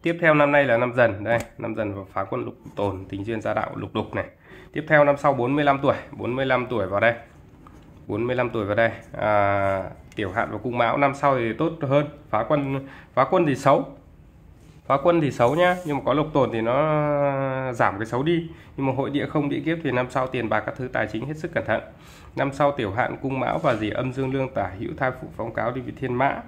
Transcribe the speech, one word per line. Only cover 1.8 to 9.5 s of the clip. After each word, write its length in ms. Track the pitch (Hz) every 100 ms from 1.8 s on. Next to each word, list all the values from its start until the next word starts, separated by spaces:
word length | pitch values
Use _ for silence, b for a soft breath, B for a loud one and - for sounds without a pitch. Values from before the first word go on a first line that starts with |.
| 104
vào 120 | 98 95
phá 120 | -
quân 200 | 98 123
lục 100 | 117 - - -
tồn, 280 | 101 95 95
tình 160 | 101
duyên 160 | 101 113
gia 140 | 104
đạo 160 | 107 - -
lục 180 | 101
đục 200 | 110 107
này. 100 | 104 - - B B B
Tiếp 120 | - 156
theo 160 | 151
năm 120 | 143 143
sau 160 | 147
bốn 240 | 135 120 143
mươi 80 |
lăm 140 | 143 139
tuổi, 140 | 139 117 -
bốn 240 | 104 104 127
mươi 100 | 135
lăm 200 | 127 123
tuổi 160 | 123 95
vào 140 | 101
đây, 140 | 113 117 - - - - - - - - -
bốn 200 | 104 120
mươi 100 | 123
lăm 140 | 123
tuổi 140 | 117
vào 120 | 101 110
đây, 140 | 113 107 -
à, 760 | - 107 104 101